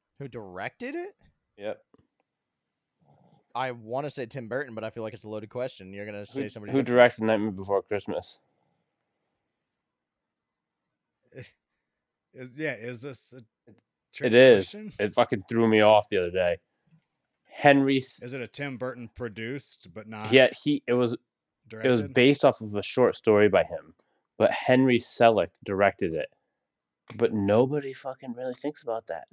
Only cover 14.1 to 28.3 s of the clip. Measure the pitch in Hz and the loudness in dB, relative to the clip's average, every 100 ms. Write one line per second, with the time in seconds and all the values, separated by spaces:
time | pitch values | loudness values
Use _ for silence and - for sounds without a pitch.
14.1 | - 123 120 131 107 92 208 214 - 104 | -6 4 8 10 8 4 -10 -14 -6 -2
15.1 | 104 120 117 - 117 113 110 107 107 - | 0 0 -2 -4 0 4 6 6 6 4
16.1 | 98 90 92 90 82 _ _ _ _ _ | -2 -2 -2 -2 -2 _ _ _ _ _
17.1 | _ _ _ _ - 147 139 139 135 127 | _ _ _ _ 2 6 6 4 0 -4
18.1 | - 123 135 117 - 143 123 127 123 113 | -12 -14 -12 -12 -12 -12 -10 -10 -10 -16
19.1 | - 120 98 113 139 - - 92 85 107 | -12 -12 -10 -10 -10 -14 -20 -20 -18 -16
20.1 | 110 107 127 127 - 147 143 - 123 120 | -12 2 6 6 2 -4 -4 -2 -2 -2
21.1 | 120 _ _ _ _ _ 110 131 123 104 | -4 _ _ _ _ _ -4 0 0 0
22.1 | 131 127 143 143 - 110 104 - - 123 | 2 4 4 2 2 -4 -8 -4 0 0
23.1 | - - 104 104 92 - 82 78 _ _ | 2 2 4 4 4 0 -6 -14 _ _
24.1 | _ _ - 107 - - 127 131 117 - | _ _ 0 0 0 2 2 4 2 -2
25.1 | - 117 107 85 _ - 98 101 - 90 | 0 2 2 -2 _ -8 0 0 0 -4
26.1 | 78 - _ _ _ _ _ _ _ - | -4 -8 _ _ _ _ _ _ _ -18
27.1 | 107 117 110 98 107 131 147 139 131 135 | -4 -2 0 2 2 2 -2 -8 -12 -14
28.1 | 131 131 | -14 -14